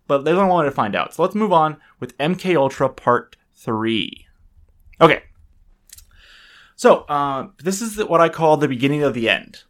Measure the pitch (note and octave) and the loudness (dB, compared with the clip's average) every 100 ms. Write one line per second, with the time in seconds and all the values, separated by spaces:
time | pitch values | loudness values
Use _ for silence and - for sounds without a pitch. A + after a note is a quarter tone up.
0 | _ C#3+ C#3+ F3 G3 F3 D3 C3+ A2 F#2+ | _ -2 0 0 2 0 0 -2 -2 -2
1 | - - F#3 G#3 G#3+ F3 D#3 D3+ _ _ | -4 -4 -4 -2 0 2 0 -2 _ _
2 | B2 - C#3+ F3+ F#3 E3 C3+ - C3+ - | -16 -6 -4 -4 -2 0 0 0 -4 -2
3 | - A#2+ - - _ _ - A2 A2+ A2+ | 0 0 -2 -18 _ _ -8 -4 -2 -4
4 | - - _ _ _ _ _ _ - - | -6 -12 _ _ _ _ _ _ -20 2
5 | D#3+ C#3 - _ _ _ _ _ _ - | 4 4 -4 _ _ _ _ _ _ -20
6 | _ _ _ - - - - _ B3 E3+ | _ _ _ -20 -20 -20 -20 _ 2 2
7 | - D3 C#3+ C3+ - _ D#3 F#3+ A3+ G#3 | 0 -4 -4 -6 -10 _ -6 -6 -8 -8
8 | G#3+ E3+ E3 D#3+ D#3+ D3+ C#3 B2+ C3+ D3 | -2 2 2 2 2 2 0 0 -2 0
9 | C#3+ A#2+ A2+ F#2+ - - _ | -2 0 0 0 -2 -20 _